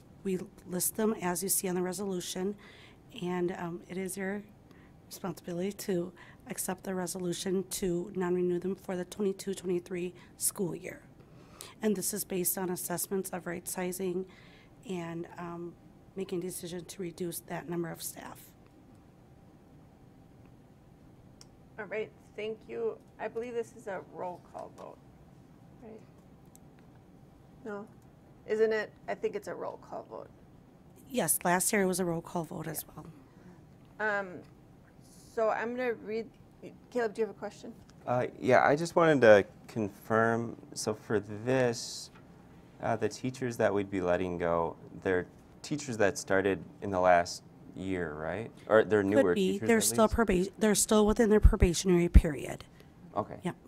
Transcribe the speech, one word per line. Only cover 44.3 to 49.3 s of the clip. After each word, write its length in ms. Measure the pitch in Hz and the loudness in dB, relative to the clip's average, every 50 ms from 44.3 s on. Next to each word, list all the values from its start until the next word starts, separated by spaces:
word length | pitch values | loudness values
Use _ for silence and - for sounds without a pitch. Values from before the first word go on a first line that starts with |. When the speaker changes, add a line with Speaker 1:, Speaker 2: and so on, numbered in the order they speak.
| 90 87 | -2 -2
Speaker 3:
go, 380 | 87 85 85 85 82 82 - - - - - 87 - | 0 2 2 2 2 0 -4 -8 -14 -18 -12 -6 -2
they're 240 | 98 92 90 87 - - - - - - - - | 0 0 0 0 -4 -10 -20 -20 -20 -20 -16 -10
teachers 340 | - 151 143 - 131 117 107 | -8 -6 -6 -6 -6 -2 2
that 180 | 107 95 90 - | 2 2 2 0
started 440 | - - 98 95 95 98 95 82 80 - - - - | -2 0 2 2 4 2 0 0 -4 -10 -14 -10 -6
in 80 | 101 | -4
the 100 | 98 92 | 0 4
last 420 | 90 92 90 85 85 - - - - - - - - - - | 6 6 6 6 6 2 -4 -12 -14 -18 -20 -20 -20 -18 -12
year, 380 | - 90 95 92 90 87 78 76 | -10 -6 -4 -4 -4 -4 -6 -6
right? 360 | 76 78 80 87 101 117 110 - - - | -6 -6 -6 -6 -6 -8 -10 -14 -12 -2
Or 160 | - 104 110 - | 4 6 6 6
they're 180 | 92 107 107 95 | 6 4 4 4
Speaker 1:
Could 80 | 98 | 4
Speaker 3:
newer 240 | - - 233 180 | 4 4 4 4